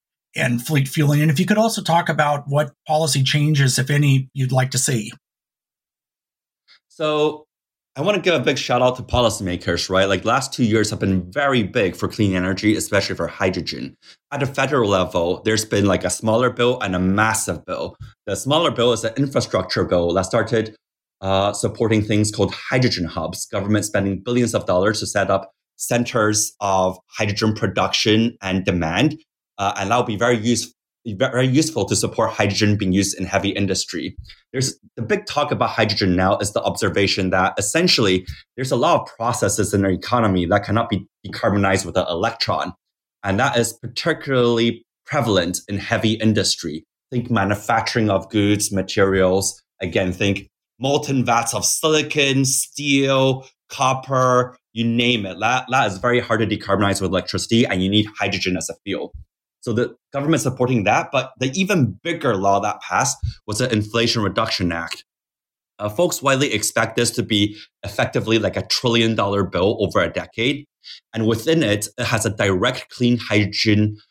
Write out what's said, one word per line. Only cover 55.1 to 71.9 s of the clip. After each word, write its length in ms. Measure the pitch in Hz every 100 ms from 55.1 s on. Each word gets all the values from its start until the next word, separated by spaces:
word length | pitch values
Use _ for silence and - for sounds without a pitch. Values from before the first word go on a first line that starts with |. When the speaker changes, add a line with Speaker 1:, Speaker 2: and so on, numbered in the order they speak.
| 120 95
Speaker 2:
it. 120 | 90
That, 260 | 110 127 123
that 200 | 127 113
is 80 | 92
very 220 | 123 120
hard 200 | 110 113
to 60 | 107
decarbonize 560 | 104 - 98 101 95
with 80 | 92
electricity, 560 | 90 - 95 - 117 127
and 160 | 95
you 80 | 95
need 160 | 104 104 -
hydrogen 380 | 104 95 95 90
as 140 | -
a 40 | -
fuel. 280 | 101 92 - - - _ _ _
So 120 | -
the 240 | 110 120 - _
government's 320 | 139 143 156
supporting 400 | 139 - 123 123
that, 240 | 98 131 -
but 220 | 139 123 -
the 100 | 156 185
even 400 | 185 190 120 95
bigger 320 | 170 170 139 101
law 240 | 98 98
that 200 | 104 -
passed 380 | - 92 131 - - - -
was 100 | 104
the 120 | 127
Inflation 520 | 110 104 117 147 123
Reduction 480 | 101 95 110 - 90
Act. 340 | 82 85 - - _ _ _ _ _ _ -
Uh, 80 | 104
folks 340 | 131 175 -
widely 300 | 135 135 123
expect 420 | 107 - - 113
this 160 | - 120
to 140 | -
be 340 | 95 104 104 104 - _
effectively, 560 | 98 - 120 131 104 113
like, 180 | 101 95
a 60 |
trillion 540 | 92 - 123 117 113 110
dollar 260 | 104 123
bill 340 | 92 87 95 -
over 200 | 98 104
a 120 | 82
decade. 520 | - - - 120 139 - _ - - _
And 140 | 113 110
within 380 | 110 156 165
it, 240 | 117 101 -